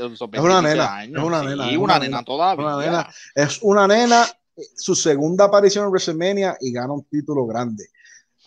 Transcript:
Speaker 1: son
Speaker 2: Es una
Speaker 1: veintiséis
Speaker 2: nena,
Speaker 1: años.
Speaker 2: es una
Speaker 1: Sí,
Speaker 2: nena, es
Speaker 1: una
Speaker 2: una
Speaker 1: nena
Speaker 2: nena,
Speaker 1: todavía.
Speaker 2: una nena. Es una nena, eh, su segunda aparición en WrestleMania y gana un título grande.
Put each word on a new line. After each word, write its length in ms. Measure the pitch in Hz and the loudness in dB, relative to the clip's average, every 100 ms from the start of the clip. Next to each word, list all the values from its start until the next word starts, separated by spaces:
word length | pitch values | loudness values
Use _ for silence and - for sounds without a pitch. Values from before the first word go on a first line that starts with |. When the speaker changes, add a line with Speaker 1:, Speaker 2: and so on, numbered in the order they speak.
| 120 113 | -8 -10
Speaker 1:
son 140 | 120 | -10
Speaker 2:
Es 80 | 123 | -2
una 220 | 165 185 | 2 2
Speaker 1:
veintiséis 0 | |
Speaker 2:
nena, 320 | 156 151 113 101 | 2 0 -2 -4
Speaker 1:
años. 220 | 107 147 | -10 -6
Speaker 2:
es 60 | 160 | -4
una 140 | 165 | -2
Speaker 1:
Sí, 60 | 139 | -4
Speaker 2:
nena, 220 | 143 127 | -6 -4
es 60 | 143 | -2
Speaker 1:
una 80 | |
Speaker 2:
una 100 | 196 165 | 2 2
Speaker 1:
nena 60 | 123 | 0
Speaker 2:
nena, 180 | 120 | -8
Speaker 1:
todavía. 400 | 120 135 175 175 | -6 -2 0 0
Speaker 2:
una 180 | 151 143 | -4 -4
nena. 320 | 151 170 156 - - | -2 -2 -4 -12 -8
Es 240 | - 143 - | -2 -2 0
una 260 | 214 202 196 | 2 4 6
nena, 380 | 214 240 233 233 - _ - | 4 6 4 4 -2 _ -20
eh, 60 | - | -20
su 200 | - - | -10 -2
segunda 500 | 185 165 143 156 185 | 0 2 2 0 2
aparición 400 | 202 202 202 202 | 4 6 4 2
en 60 | 208 | 0
WrestleMania 680 | 185 180 160 180 202 190 - | -2 -2 -4 -2 -2 -2 -4
y 100 | 131 | -8
gana 220 | 120 127 | -6 -6
un 100 | 143 | -8
título 400 | 135 147 147 143 | -6 -8 -4 -4
grande. 460 | 120 113 123 107 95 _ _ - _ _ | -2 -4 -6 -8 -14 _ _ -20 _ _